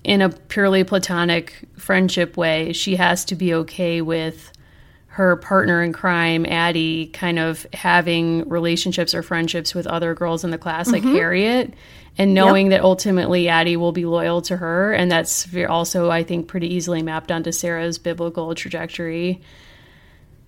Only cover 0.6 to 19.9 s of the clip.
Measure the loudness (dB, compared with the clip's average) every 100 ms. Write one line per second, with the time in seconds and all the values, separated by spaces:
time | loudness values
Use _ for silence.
0.6 | 2 4 2 0 -2 -2 0 0 -4 -16
1.6 | -20 -14 -2 2 2 0 -2 -2 0 0
2.6 | -2 -4 -2 2 2 0 -2 -2 0 0
3.6 | -2 -4 -2 -2 -2 -2 -4 -8 -16 -20
4.6 | -20 -20 -20 -20 _ 0 2 2 2 2
5.6 | 2 2 0 -2 0 0 2 0 0 0
6.6 | 0 0 -2 -4 -8 -6 -2 0 -2 -4
7.6 | -10 -6 2 2 2 0 0 0 -2 -2
8.6 | 0 0 -2 -2 -2 -2 -2 -2 -2 -2
9.6 | -4 -6 -4 -2 -2 -2 -2 -2 -4 -6
10.6 | -6 -4 0 0 2 2 2 2 2 0
11.6 | -2 -8 -20 -20 -12 0 4 6 6 6
12.6 | 6 6 4 2 2 0 2 2 2 2
13.6 | 2 2 0 0 0 0 0 0 -2 -6
14.6 | -2 0 2 2 2 2 0 -4 -6 -4
15.6 | -2 -2 -2 0 0 0 -2 -4 -4 -4
16.6 | -4 -4 -2 -2 -2 -4 -4 -4 -4 -4
17.6 | -4 -2 -4 -4 -6 -4 -6 -6 -6 -8
18.6 | -8 -8 -8 -8 -6 -4 -4 -4 -8 -20
19.6 | -20 -20 -20